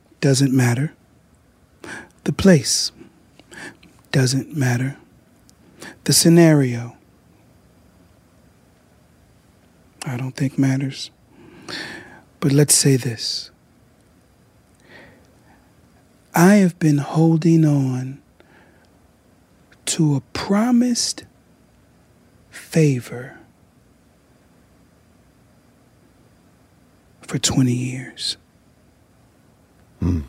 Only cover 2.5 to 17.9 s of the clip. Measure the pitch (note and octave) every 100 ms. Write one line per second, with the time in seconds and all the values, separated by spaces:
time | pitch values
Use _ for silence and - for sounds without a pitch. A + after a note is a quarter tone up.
2.5 | D#3+ - - - - - _ _ - _
3.5 | - - - - _ _ C#3 B2+ C3 -
4.5 | D#3+ B2 B2 C3 C#3+ _ _ _ _ _
5.5 | _ _ _ - - - - E3+ E3+ E3
6.5 | D3 C3 A#2+ A#2+ - _ _ _ _ _
7.5 | _ _ _ _ _ _ _ _ _ _
8.5 | _ _ _ _ _ _ _ _ _ _
9.5 | _ _ _ _ _ - B2 C3 - C3+
10.5 | - C3+ C3 C#3 - - _ _ _ -
11.5 | - - - - - - - _ _ D3
12.5 | C#3 D3 - C#3+ C3 A#2+ A2+ - - -
13.5 | _ _ _ _ _ _ _ _ _ _
14.5 | _ _ _ _ - - _ _ _ _
15.5 | _ _ _ _ _ _ _ _ - F3+
16.5 | G#3 F#3 - D#3+ C#3+ C#3 D#3+ E3 E3 E3+
17.5 | E3 D3+ C#3+ C3